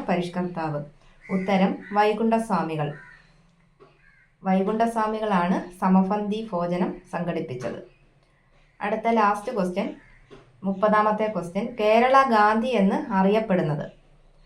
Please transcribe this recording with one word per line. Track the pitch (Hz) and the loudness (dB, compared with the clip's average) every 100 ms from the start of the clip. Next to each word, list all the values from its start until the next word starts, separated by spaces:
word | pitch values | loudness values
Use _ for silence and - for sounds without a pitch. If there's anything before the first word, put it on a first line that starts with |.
| 240 | -2
പരിഷ്കർത്താവ്. | 175 175 185 175 170 156 147 147 - _ _ | -2 -2 -4 -6 -4 -6 -6 -8 -16 _ _
ഉത്തരം | - 190 190 190 202 - - | -6 -4 0 2 2 0 -4
വൈകുണ്ഠസ്വാമികൾ. | 202 214 214 226 226 226 180 160 156 151 - - - _ _ _ _ _ _ - _ _ _ _ _ | 0 2 2 0 0 0 -2 -2 -4 -6 -8 -18 -20 _ _ _ _ _ _ -20 _ _ _ _ _
വൈകുണ്ഠസ്വാമികളാണ് | 190 190 196 220 233 226 214 220 214 180 175 320 - - | 0 2 2 0 0 0 -2 -2 -2 0 0 -2 -4 -4
സമപന്തി | 190 190 190 208 208 214 226 | 2 4 2 -2 -2 -6 -6
ഭോജനം | 175 175 175 185 - - | -4 -4 -2 -4 -6 -10
സംഘടിപ്പിച്ചത്. | 170 170 160 139 123 - - - _ _ _ _ _ _ _ _ - | -6 -4 -4 -6 -8 -8 -10 -16 _ _ _ _ _ _ _ _ -10
അടുത്ത | 208 220 226 226 | -6 -2 0 2
ലാസ്റ്റ് | 202 208 - 220 | 2 0 -4 -4
ക്വസ്റ്റ്യൻ, | 180 196 262 - - - _ - - _ 190 | -2 -2 -6 -8 -20 -20 _ -20 -20 _ -6
മുപ്പതാമത്തെ | 190 208 214 214 208 214 | 0 2 4 2 0 -2
ക്വസ്റ്റ്യൻ, | 180 170 190 233 - | -4 -6 -6 -6 0
കേരള | 214 226 254 269 254 220 | 4 6 6 6 6 4
ഗാന്ധി | 208 226 262 226 | 4 4 0 2
എന്ന് | 190 277 285 190 | 2 2 -2 2
അറിയപ്പെടുന്നത്, | 190 214 214 175 151 147 - - _ _ _ _ | 4 2 2 0 0 -4 -6 -14 _ _ _ _